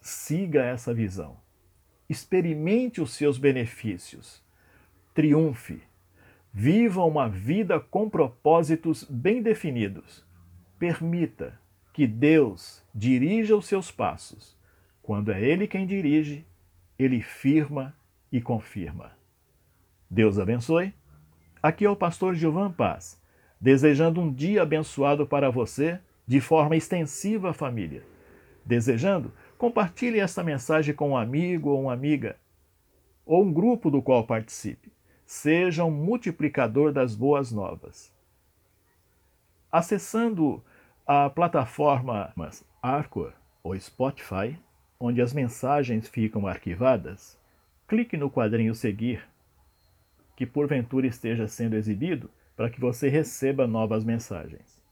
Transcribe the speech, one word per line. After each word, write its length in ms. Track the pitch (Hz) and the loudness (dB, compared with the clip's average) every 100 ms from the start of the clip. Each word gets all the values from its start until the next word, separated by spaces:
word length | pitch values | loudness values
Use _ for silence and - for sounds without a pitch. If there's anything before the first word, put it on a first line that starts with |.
Siga 640 | - - - 165 190 147 | -16 -16 -6 -4 0 0
essa 300 | 123 127 120 | 0 -4 -6
visão. 420 | 117 107 95 76 - _ _ _ _ _ _ _ | -4 -4 -4 -12 -16 _ _ _ _ _ _ _
Experimente 920 | - - 185 170 151 160 220 254 233 | -10 -2 0 0 -2 0 0 0 -4
os 100 | 147 | -6
seus 240 | - 147 131 | 0 0 2
benefícios. 1040 | 139 131 117 - 110 90 - 64 - - _ _ _ _ _ _ _ | 2 2 -4 -6 -8 -8 -12 -20 -20 -20 _ _ _ _ _ _ _
Triunfe. 680 | - 151 151 160 117 - - _ _ _ _ _ _ _ | 0 4 4 2 -2 -12 -14 _ _ _ _ _ _ _
Viva 520 | 98 120 202 233 185 | -2 4 4 4 4
uma 240 | 170 151 120 | 2 2 0
vida 500 | 95 104 180 196 165 | -2 -2 -2 0 -2
com 300 | - 190 214 | -2 -4 -2
propósitos 960 | 139 139 - 147 165 156 160 170 156 | 0 0 2 4 4 4 0 0 -4
bem 380 | - 123 156 240 | -4 -2 0 2
definidos. 840 | 226 220 165 123 101 92 - - _ _ - - _ _ | 0 0 -2 -2 -4 -4 -16 -20 _ _ -20 -20 _ _
Permita 840 | 175 165 165 175 160 - 71 - _ _ _ | -4 -2 -2 -2 -2 -4 -14 -14 _ _ _
que 140 | - 131 | 0 0
Deus 760 | 110 147 160 127 85 - - _ | 4 6 6 4 0 -16 -20 _
dirija 600 | 110 113 127 143 220 214 | -4 2 2 2 2 4
os 120 | 214 - | 2 2
seus 240 | 190 - | -4 -4
passos. 680 | - 101 - - - - _ _ _ _ _ | -4 -4 -4 -16 -20 -20 _ _ _ _ _
Quando 280 | - 104 104 | -6 -4 -2
é 120 | 95 | 0
Ele 260 | 117 175 208 | 0 0 -2
quem 180 | 190 190 | -4 -4
dirige, 600 | 196 156 151 151 147 - _ _ _ _ _ | -2 2 2 0 -8 -14 _ _ _ _ _
Ele 220 | 131 123 | 0 0
firma 760 | - - 135 156 143 143 135 - _ _ _ | -4 -4 2 2 2 -6 -10 -14 _ _ _
e 80 | 123 | -6
confirma. 720 | 117 117 - 107 82 73 - _ _ _ _ _ _ _ _ _ _ | -2 -6 -6 -10 -10 -12 -16 _ _ _ _ _ _ _ _ _ _
Deus 300 | 92 110 101 | 4 4 4
abençoe. 560 | 95 120 120 165 190 - _ - _ _ _ _ | 0 -2 0 0 0 -8 _ -20 _ _ _ _
Aqui 220 | 151 165 | 0 2
é 60 | 208 | 0
o 60 | 202 | 2
pastor 380 | 175 170 185 | -2 0 -2
Gilvan 380 | 175 160 160 202 | 0 0 0 -2
Paz, 480 | 170 104 76 - - _ _ _ _ | 0 0 0 -12 -20 _ _ _ _
desejando 600 | 131 135 151 139 165 165 | 6 8 6 6 2 2
um 120 | 165 | -2
dia 300 | 131 160 208 | -2 0 2
abençoado 640 | 165 156 156 - 139 147 143 | 2 0 -2 0 0 2 0
para 240 | 143 139 | 2 2
você, 500 | 123 113 - 151 175 _ _ - | 0 -4 -2 -2 -2 _ _ 0
de 140 | 135 | 0
forma 360 | - 160 151 160 | 4 4 4 2
extensiva, 760 | 156 180 156 - 196 220 185 | 0 -4 -4 -6 -4 -2 -2
família. 500 | 156 135 117 85 65 - - - - _ _ | -4 -6 -6 -8 -10 -16 -20 -20 -20 _ _
Desejando, 680 | - 120 117 117 175 190 - - - _ | 0 2 2 2 2 0 -4 -14 -20 _
compartilhe 640 | 240 233 190 - 240 226 | -2 0 -2 -2 -2 0
esta 240 | 190 - | -2 -2
mensagem 500 | 170 139 - 156 151 | -4 -4 0 0 2
com 160 | 147 147 | -2 0
um 60 | 131 | 0
amigo 540 | 113 139 180 175 147 | 0 -2 -2 -2 0
ou 120 | 143 | 0
uma 100 | 135 | -2
amiga, 440 | 123 143 147 113 - _ _ _ _ _ _ _ _ - | -2 0 0 -2 -10 _ _ _ _ _ _ _ _ 2
ou 160 | 165 | 4
um 100 | 202 | 4
grupo 380 | 160 220 233 165 | 4 2 2 2
do 100 | 139 | 0
qual 240 | 127 127 | 4 2
participe. 680 | 110 110 107 - 104 - - _ _ _ _ | 2 -4 -4 -12 -12 -12 -18 _ _ _ _
Seja 580 | - 147 165 180 156 | -6 0 2 2 0
um 60 | 170 | 0
multiplicador 1040 | 147 165 240 214 165 151 143 123 113 151 | 0 -2 -2 -4 -2 -2 0 0 2 2
das 220 | 143 127 | 2 -2
boas 360 | 107 131 143 131 | 0 0 2 0
novas. 640 | 107 92 90 - - - _ _ _ _ _ _ _ _ _ _ _ _ _ _ _ _ | -6 -6 -10 -18 -20 -20 _ _ _ _ _ _ _ _ _ _ _ _ _ _ _ _
Acessando 920 | 156 170 202 - 220 233 202 151 107 - _ _ _ - | -2 0 -4 -2 -2 -2 0 0 -2 -12 _ _ _ 2
a 220 | 143 143 | 2 2
plataforma 1040 | 139 170 165 120 - 147 135 127 110 98 - 80 - _ _ | 2 0 2 -2 0 2 2 0 -6 -6 -10 -12 -14 _ _
Anchor 500 | 120 143 147 110 85 - _ _ | -4 -4 -4 -8 -8 -12 _ _
ou 160 | - 95 | -10 -10
Spotify, 800 | - _ 131 135 - 95 107 160 _ _ _ _ | -10 _ -4 -4 -8 -4 -4 -8 _ _ _ _
onde 200 | 123 120 | -2 0
as 100 | 123 | 0
mensagens 760 | 143 127 - 127 143 123 113 113 | 0 -4 -4 -2 0 0 -2 -4
ficam 380 | - 110 107 98 | -4 -2 -2 -4
arquivadas, 920 | 85 - 87 127 123 - 101 - _ _ _ _ _ _ | -6 -8 0 2 2 -2 -16 -20 _ _ _ _ _ _
clique 300 | 220 233 160 | -2 -2 -2
no 140 | 143 | -2
quadrinho 440 | 135 110 117 110 | 0 0 2 0
seguir, 520 | 113 120 104 117 117 - _ _ _ _ _ _ _ _ _ _ _ | 0 -4 -2 -4 -4 -10 _ _ _ _ _ _ _ _ _ _ _
que 80 | 127 | -6
porventura 600 | 147 147 139 120 131 131 | -2 -2 -2 -2 -2 -2
esteja 420 | 120 113 113 110 | -2 -4 -2 -4
sendo 280 | - 117 110 | -4 -2 -2
exibido, 540 | 107 101 160 156 - _ _ | -2 -2 -2 -4 -8 _ _
para 140 | - 117 | -6 -6
que 100 | 117 | -2
você 280 | 127 120 139 | -4 0 0
receba 580 | 147 156 - 135 135 123 | 0 -2 -2 -2 0 0
novas 380 | 110 110 110 | 0 0 0
mensagens. 800 | 110 117 - 92 78 78 _ _ _ | -2 -4 -4 -12 -12 -18 _ _ _